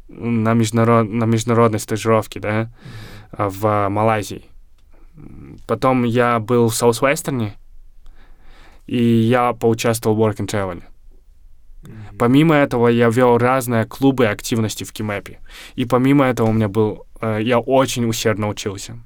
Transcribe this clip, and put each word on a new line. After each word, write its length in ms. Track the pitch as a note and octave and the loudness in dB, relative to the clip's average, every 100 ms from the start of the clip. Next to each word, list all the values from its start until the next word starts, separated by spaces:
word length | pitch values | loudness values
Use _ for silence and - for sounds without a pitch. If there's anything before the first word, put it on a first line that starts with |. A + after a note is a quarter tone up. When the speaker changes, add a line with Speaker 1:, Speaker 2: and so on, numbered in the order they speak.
| - | -20
Speaker 1:
на 460 | - A#2 A#2 A2 | -10 -4 0 2
международ-, 540 | A#2 A2 A2+ A2+ A2+ G#2+ | 2 2 2 4 4 2
на 160 | A#2 A2+ | -2 0
международной 520 | A2+ A#2 A2+ A#2 G#2+ | 0 0 2 2 0
стажировке, 600 | - G#2+ A2+ A2 - G2+ | -6 -4 0 0 0 -8
да, 200 | G#2 G#2+ | -4 -4
Speaker 2:
Мгм. 100 | A2+ - - - - - - | -4 -10 -20 -18 -18 -18 -14
Speaker 1:
а, 160 | - G#2 | -6 -4
в 380 | F#2+ G#2+ G#2 G2+ | -2 0 0 0
Малайзии. 520 | G#2 A2 A2 F#2+ F#2+ - - - - - - - D#3 D3 - - - - | 0 0 0 -4 -12 -16 -20 -20 -20 -20 -20 -20 -20 -20 -20 -20 -12 -6
Потом 380 | A#2 C3 B2+ | -2 2 2
я 340 | A#2+ A#2+ A#2+ A#2 | 2 2 2 0
был 300 | G#2+ A#2+ A#2 | 0 2 2
в 60 | |
Саутвестерне, 800 | A2+ A#2+ A#2 C#3 D#3 - C3 G#2 - - - - - - - - - - - - - - | 2 0 2 0 -2 -4 -4 -6 -8 -20 -20 -20 -20 -20 -20 -20 -20 -20 -20 -20 -20 -6
и 160 | A#2+ | 0
я 480 | A#2 A#2 A2+ B2 A#2+ | 2 4 4 2 0
поучаствовал 640 | A2+ A#2 A2+ A#2+ A2+ A2+ G#2+ | 0 0 0 0 0 0 2
в 40 | |
Work 160 | A2 G#2 | 0 -2
and 100 | G2+ | -6
Travel. 340 | G#2+ F#2+ F2 - - - - - - - - - - | -6 -6 -8 -16 -20 -20 -20 -20 -20 -20 -20 -20 -20
Speaker 2:
Мгм. 360 | - A2 G2+ - | -18 -18 -12 -2
Speaker 1:
Помимо 360 | A#2+ C3+ E3 | 2 4 6
этого, 340 | D3 C#3 B2 A#2 | 4 2 2 2
я 200 | A#2 A#2 | 4 4
вел 280 | A2+ B2 A#2+ | 4 4 4
разные 460 | B2 C3 A#2+ A2+ | 2 0 0 -2
клубы 400 | A2 - C3+ C3 | -2 0 2 2
и 20 | A2+ | 0
активности 560 | G#2 - A2+ A2 - | -2 -4 -2 -2 -6
в 80 | F#2+ | -12
кимэпе. 460 | - G#2+ G2+ - - - - - - | -8 -6 -6 -8 -18 -20 -20 -14 -8
И 80 | |
помимо 400 | B2 B2+ C3 C#3+ | 0 2 4 4
этого 240 | C3 A#2+ A2 | 4 2 2
у 40 | |
меня 160 | A2 G#2+ | 2 0
был, 360 | A2 G#2+ F2+ - - | 2 0 -2 -14 -8
э, 200 | A2+ G#2+ | -4 -2
я 160 | A2 A#2+ | 0 0
очень 480 | A#2+ C3 C3 B2 A#2 | 2 2 2 0 -2
усердно 420 | G#2+ A2+ G#2 G#2 | -2 -2 0 -4
учился. 500 | G2 G#2+ F#2+ - A2+ | -4 -8 -10 -14 -16